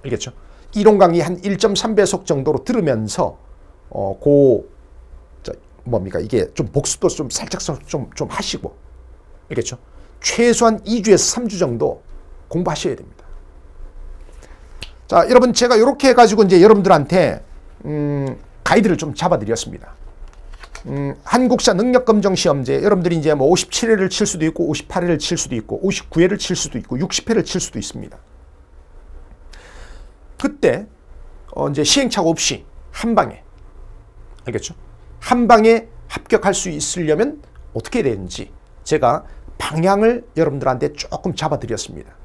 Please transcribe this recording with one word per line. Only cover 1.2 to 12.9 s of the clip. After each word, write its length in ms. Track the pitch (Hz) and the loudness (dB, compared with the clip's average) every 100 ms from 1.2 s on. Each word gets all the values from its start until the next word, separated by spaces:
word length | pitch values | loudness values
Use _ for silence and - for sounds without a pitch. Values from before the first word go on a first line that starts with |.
한 160 | 160 180 | 0 -4
일 140 | 196 196 | -4 0
점 180 | 220 196 | 0 0
삼 200 | 226 214 | 0 0
배속 300 | 185 185 - | 0 -2 -2
정도로 380 | 147 135 151 | -2 0 -2
들으면서, 720 | - 226 160 113 107 - 117 - - - - - - | -2 -2 0 -2 -4 -2 -4 -4 -20 -20 -20 -20 -14
어, 300 | - 98 95 | -8 -6 -2
그, 480 | 147 143 135 110 - - - - - - - - | 4 6 6 4 -2 -20 -20 -20 -20 -20 -20 -18
저, 100 | - - _ - | -16 -16 _ -18
뭡니까? 360 | - 113 95 85 | -4 -4 -4 -6
이게 340 | 214 123 - | -2 -2 -2
좀 140 | - 123 | -6 -2
복습도 400 | 143 - - 175 | -2 -4 -2 -2
좀 200 | - 131 | -2 -8
살짝 320 | - - 185 - 143 - | -8 -8 -8 -8 -10 -8
좀, 240 | 160 117 - | -8 -8 -10
좀 120 | 127 | -8
하시고. 460 | - - - - - - - - - - - - | -6 -8 -8 -10 -14 -20 -20 -20 -20 -20 -20 -8
알겠죠? 280 | 147 117 127 - - - - | -6 -6 -10 -20 -20 -20 -8
최소한 580 | - - 240 226 233 214 - | -6 2 2 4 2 2 -4
이 160 | 233 | -2
주에서 220 | 202 185 | 4 4
삼 240 | - - 240 | 4 -4 -6
주 120 | 185 | -4
정도 420 | 156 117 143 - - - - - - | -4 -2 -4 -4 -14 -20 -20 -20 -8
공부하셔야 480 | 165 165 147 170 | -4 -2 -2 -4